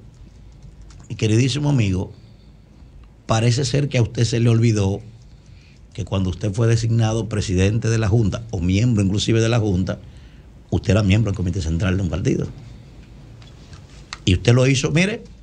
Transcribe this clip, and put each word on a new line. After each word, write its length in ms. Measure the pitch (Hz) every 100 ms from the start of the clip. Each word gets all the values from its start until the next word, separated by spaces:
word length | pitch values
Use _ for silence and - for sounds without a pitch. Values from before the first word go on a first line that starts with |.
| - - - - - - - - - - -
mi 80 | 117
queridísimo 540 | 107 110 135 135 147
amigo, 420 | 139 101 92 - - - - - - - - - - - - -
parece 360 | 113 120 117
ser 240 | 143 139 143
que 120 | 127
a 20 |
usted 220 | 104 -
se 160 | 113 117
le 100 | 120
olvidó 500 | 113 117 104 95 98 - - - - - - - - -
que 120 | - 92
cuando 260 | 98 92
usted 200 | 85 104
fue 140 | 98 113
designado 640 | 113 113 117 110 113 101
presidente 580 | 104 95 90 95 113 110
de 100 | 113
la 80 | 110
Junta, 340 | 117 104 - -
o 100 | 101
miembro 440 | 87 98 120 110
inclusive 360 | 95 101 - 113
de 80 | 113
la 100 | 120
Junta, 400 | 104 92 92 - - - - - - - -
usted 200 | 85 -
era 120 | 95
miembro 280 | 104 107 101
del 60 | 90
Comité 240 | 90 -
Central 360 | 78 82 95 95
de 40 |
un 80 | 95
partido. 380 | - - - - - - - - - - - - - - - - - - - - - -
Y 80 |
usted 220 | 92 - 123
lo 100 | 131
hizo, 240 | 131 151
mire, 340 | 147 190 233 - -